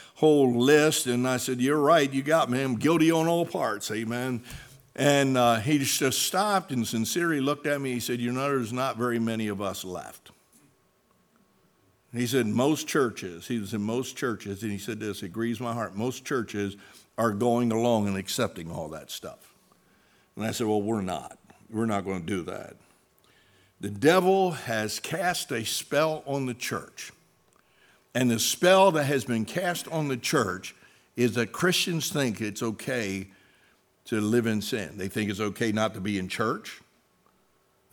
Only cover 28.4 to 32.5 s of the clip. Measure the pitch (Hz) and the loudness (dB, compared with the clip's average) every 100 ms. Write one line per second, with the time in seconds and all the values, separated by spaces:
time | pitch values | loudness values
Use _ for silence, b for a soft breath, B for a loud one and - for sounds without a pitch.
28.4 | - - 180 190 196 156 139 143 110 117 | 0 2 6 8 6 4 2 0 -2 -4
29.4 | 107 170 185 170 - 160 147 127 - 143 | -4 -4 -4 -4 -6 -4 -2 -4 0 0
30.4 | 104 92 - b b b b - 120 104 | 0 -2 -10 b b b b 0 0 0
31.4 | 113 - 180 180 - 165 - 147 131 98 | -2 0 0 2 0 -2 -2 -2 -2 -2
32.4 | 107 | -6